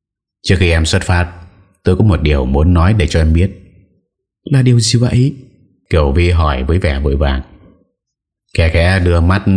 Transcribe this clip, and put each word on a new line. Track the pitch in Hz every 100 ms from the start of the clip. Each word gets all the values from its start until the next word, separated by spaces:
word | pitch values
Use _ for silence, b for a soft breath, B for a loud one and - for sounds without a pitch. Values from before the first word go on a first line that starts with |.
| _ _ _ _
"Trước | - 95
khi | 87
em | 82 80
xuất | 95
phát, | - 90 85 - - _ _ _
tôi | 95 92
có |
một | 107 76
điều | 78 71 65
muốn | 69 82
nói | 85 90 110
để | 78
cho | 85
em | 80
biết." | 82 95 - - - _ _ _ _ _ _
"Là | - 135
điều | 127 120
gì | 110 117
vậy?" | 120 123 139 - - _ _ _ _
Kiều | 85 73
Vi | 69 87
hỏi | 82 78 65
với | 69 90
vẻ | 80 69
vội | 73 71
vàng. | 71 65 - - - _ _ _ _ _ _ _ _ -
Khẽ | 80
khẽ | 82 87 95
đưa | 87 85
mắt | 85 98 98